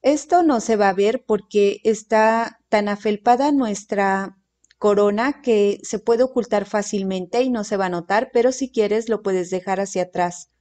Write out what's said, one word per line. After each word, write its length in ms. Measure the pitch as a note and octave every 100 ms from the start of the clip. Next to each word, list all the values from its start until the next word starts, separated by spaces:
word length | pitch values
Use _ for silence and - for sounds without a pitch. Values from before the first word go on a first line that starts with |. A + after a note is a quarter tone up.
Esto 400 | B3+ D4 - F4
no 180 | E4+ B3
se 160 | G#3+ A3
va 120 | G3+
a 40 |
ver 320 | F#3 G3+ B3
porque 560 | _ G#3+ - G#3 G3+ G3
está 760 | A3 G#3+ - A3 A3 A3+ A3+ - _
tan 200 | G#3+ G#3
afelpada 640 | G3+ A3 G#3 - B3 C#4+
nuestra 840 | C#4+ A#3 G3+ - G3+ G3 G3 G3 - _ _ _ _
corona 640 | G#3 G3+ G#3 G#3 B3+ C#4+
que 380 | - A3 G3+ G3+
se 160 | - G#3+
puede 240 | - A#3
ocultar 420 | B3+ B3+ G#3 G#3
fácilmente 800 | G3 G#3 G3+ G#3 F#3+ F#3+ F3+ A#3
y 80 | C4
no 140 | A#3+
se 120 | G#3 G3+
va 100 | F#3
a 40 |
notar, 400 | F3 E3+ G3+ C4
pero 200 | A#3+ A#3+
si 180 | B3+ C4
quieres 380 | - G#3 G#3+ A3+
lo 140 | G#3+
puedes 280 | G3+ F#3 F3
dejar 300 | F#3 F#3 F#3+
hacia 220 | G3 F#3
atrás. 480 | F3+ F3+ F3 - - _